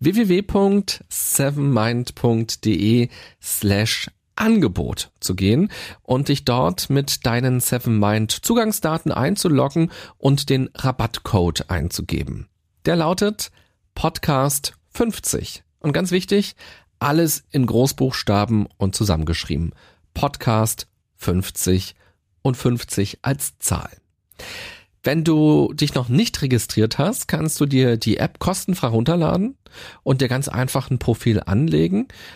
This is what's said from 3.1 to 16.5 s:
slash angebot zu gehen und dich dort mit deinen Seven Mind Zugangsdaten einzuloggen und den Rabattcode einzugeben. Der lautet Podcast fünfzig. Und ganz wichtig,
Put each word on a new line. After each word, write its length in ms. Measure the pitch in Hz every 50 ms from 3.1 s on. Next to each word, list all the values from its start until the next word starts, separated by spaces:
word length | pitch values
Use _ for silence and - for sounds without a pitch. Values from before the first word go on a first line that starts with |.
| - - - - - _
slash 720 | - - - - - 101 101 101 110 110 - - - - - _ _ _ _
angebot 800 | - 214 220 226 214 156 104 90 - 71 58 - - - - _ _
zu 160 | - - 98
gehen 340 | 95 98 98 113 147 196 208 - - - - - - _
und 240 | - - 135 143
dich 180 | - 139 135 -
dort 460 | 127 120 127 143 170 185 - - -
mit 360 | 135 139 135 139 - - -
deinen 340 | 127 113 123 131 127 127 123
Seven 360 | - - 127 120 - 123 113
Mind 360 | 107 104 104 107 110 110 107 -
Zugangsdaten 800 | - - - 233 240 220 220 208 - - 156 160 165 - 151 -
einzuloggen 800 | - 127 160 208 - - 180 147 131 131 139 - 165 165 175 - - - - -
und 340 | _ - 139 139 139 - -
den 180 | 139 131 131 - -
Rabattcode 960 | - - 131 131 - 117 117 - - - - - 95 87 87 - - - -
einzugeben. 800 | - 78 71 - - - 82 - - 71 73 - - - - - _ _ _ _ _ _ _
Der 100 | 151 170
lautet 560 | 170 160 160 185 185 208 208 214 - - - - _ _ _ _ _ _ _ _
Podcast 800 | - - 160 - - - - 143 131 135 147 139 - - - - _ _ _
fünfzig. 720 | _ - 240 233 - - - - - - - - - - - _ _ _
Und 140 | - 151 135
ganz 180 | 160 190 175
wichtig, 460 | 175 185 180 - 202 202 202 -